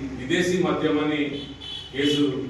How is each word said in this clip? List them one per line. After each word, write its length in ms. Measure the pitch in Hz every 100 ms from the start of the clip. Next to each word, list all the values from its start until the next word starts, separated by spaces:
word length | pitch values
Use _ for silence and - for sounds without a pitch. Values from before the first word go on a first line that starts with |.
| 127 120
విదేశీ 360 | 127 175 180 180 151
మద్యం 300 | 151 156 147
అని 180 | 151 151 143 - - 135 - - -
కేసు 300 | 131 143 143 139 123